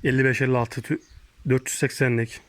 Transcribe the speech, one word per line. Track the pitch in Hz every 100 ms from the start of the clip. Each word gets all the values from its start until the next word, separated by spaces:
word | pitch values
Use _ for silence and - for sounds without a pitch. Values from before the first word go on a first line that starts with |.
elli | 139 131
beş, | 131 123
elli | 131 127
altı | 117 -
tü-, | - 151 _ - - _ -
dört | 131 127
yüz | -
seksenlik | 135 - 131 117 117 -